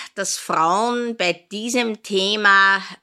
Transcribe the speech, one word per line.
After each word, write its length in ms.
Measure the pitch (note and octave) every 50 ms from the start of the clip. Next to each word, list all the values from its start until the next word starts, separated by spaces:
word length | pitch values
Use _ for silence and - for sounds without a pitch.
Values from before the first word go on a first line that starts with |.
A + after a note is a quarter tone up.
| - - -
dass 220 | G#3 F#3+ - -
Frauen 800 | - - - E3+ D#3+ D#3+ E3 F3+ G3+ A3+ A#3+ A#3+ A#3+ A#3+ A#3 A3+
bei 160 | - F3+ F3
diesem 680 | E3+ F3 _ - F#3+ G#3 A3 A#3+ A#3 A#3+ A#3+ A3+ G#3+ -
Thema 800 | - - G#3 F#3+ F#3+ G3+ G#3 G#3+ G#3 G3+ G3 G3 G3 G3 G3 F#3+ F#3+ - F#3 -